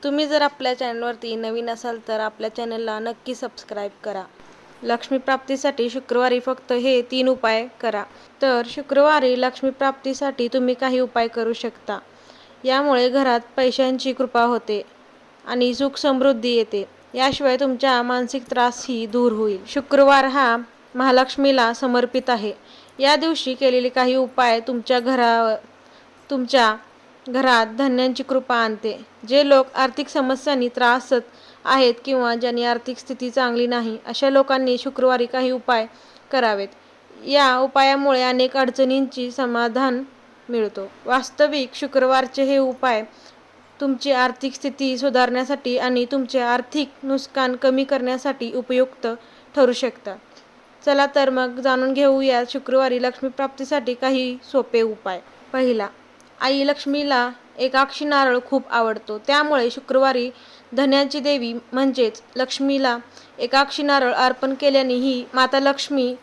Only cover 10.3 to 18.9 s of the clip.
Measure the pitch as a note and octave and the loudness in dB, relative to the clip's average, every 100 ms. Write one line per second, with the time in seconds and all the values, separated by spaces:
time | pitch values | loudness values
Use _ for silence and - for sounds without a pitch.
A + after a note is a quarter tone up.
10.3 | C4+ A#3+ C4 B3+ B3 C4 B3+ B3 - A#3 | -2 -2 0 0 0 0 0 0 0 -2
11.3 | A#3 A3+ A#3 A#3+ - - G3+ - - - | -2 -4 -4 -8 -10 -12 -12 -12 -20 -20
12.3 | - - - B3+ C4 D4 C4 B3 B3+ C4+ | -20 -20 -8 -2 0 2 2 2 2 2
13.3 | A#3+ A#3 - B3+ B3 C4 C4 C4 B3+ B3+ | 0 -2 -2 0 2 0 0 -4 -4 -2
14.3 | A#3+ A#3 A#3+ - G#3 - - - - - | 2 2 0 -2 -6 -6 -20 -20 -20 -20
15.3 | _ - B3 B3 A#3+ C#4 C4+ D4 C4 C4+ | _ -8 0 0 0 -4 -2 -2 2 2
16.3 | B3 A#3+ A#3+ A3 G3+ G3 - - B3 C4 | 2 0 0 0 -4 -8 -14 -14 -2 -2
17.3 | - C#4 B3+ C#4 B3+ C4+ B3 A#3+ B3 B3 | 2 0 2 0 0 2 2 0 -2 -2
18.3 | C4+ B3+ - B3 A#3+ - | -6 -6 0 0 0 -8